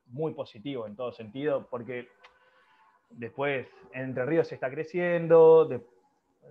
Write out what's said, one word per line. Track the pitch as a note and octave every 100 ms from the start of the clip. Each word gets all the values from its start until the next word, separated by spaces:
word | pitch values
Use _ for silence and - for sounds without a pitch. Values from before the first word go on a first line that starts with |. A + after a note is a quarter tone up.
muy | _ B2+ D#3+
positivo | C#3 B2 A2 C#3 B2+ G#2+
en |
todo | G#2 B2
sentido, | A2 G#2+ C3+ D3 C3 -
porque | A#2+ A2+ B2 A#2+ _ - _ _ _ _ _ _ _ _
después | A#2 A2+ C3+ C#3+ C3 - - -
Entre | B2+ C3 B2+ B2+
Ríos | E3 D#3+
está | C3+ C3
creciendo, | C#3 D#3 F3+ F3 E3+ E3 E3 D#3+ D#3+ D#3
de-, | A#2+ - _ _ _ _ _ C#3